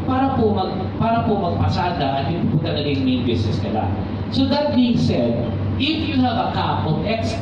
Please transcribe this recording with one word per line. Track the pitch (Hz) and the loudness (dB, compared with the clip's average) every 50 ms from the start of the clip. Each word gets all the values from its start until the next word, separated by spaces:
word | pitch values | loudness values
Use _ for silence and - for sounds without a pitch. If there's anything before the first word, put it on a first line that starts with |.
| - - | -2 0
para | 262 262 269 269 262 226 | 0 2 2 2 2 2
po | 220 214 202 | 2 2 2
mag-, | 220 254 - - - - - - | 2 0 -2 -2 -4 -4 -4 -2
para | - 220 226 226 240 - - | 0 0 2 2 2 2 2
po | 208 | 0
magpasada | 202 190 170 165 - - - - - 185 180 170 - 139 - 139 135 135 | 0 0 0 0 0 0 0 0 0 0 0 0 -2 -2 -2 0 -2 -2
at | - 170 | -2 -2
yun | 170 - - | 0 0 0
po | - 156 - | 0 0 0
talaga | - 151 151 147 143 | 0 -2 -2 -2 0
yung | 139 135 131 | 0 0 2
main | 127 127 123 123 120 | 2 0 0 0 0
business | 117 - - 107 107 - | 0 0 0 0 -2 -2
nila. | 101 107 104 98 92 92 - - - - - - - - - | -2 -2 -2 -2 -2 -2 -2 -2 -4 -4 -4 -6 -6 -4 0
So, | 254 269 - | 0 2 2
that | 285 294 294 294 240 | 2 2 0 2 2
being | 247 247 233 - | 4 4 4 4
said, | - - - - 247 - - - - - - - - - - - | 2 2 2 2 2 2 0 0 0 -2 -2 -2 -2 -2 -2 -2
if | - 269 302 320 320 320 - | 0 0 0 0 -2 -2 0
you | - 262 254 | 2 2 2
have | - - - | 2 2 0
a | - - - | 0 -2 -2
cap | - - - - - - - | -2 0 0 0 0 0 0
of | - - - | 0 0 0
X | 208 220 226 - - - - | -2 -2 0 -2 -2 -2 -2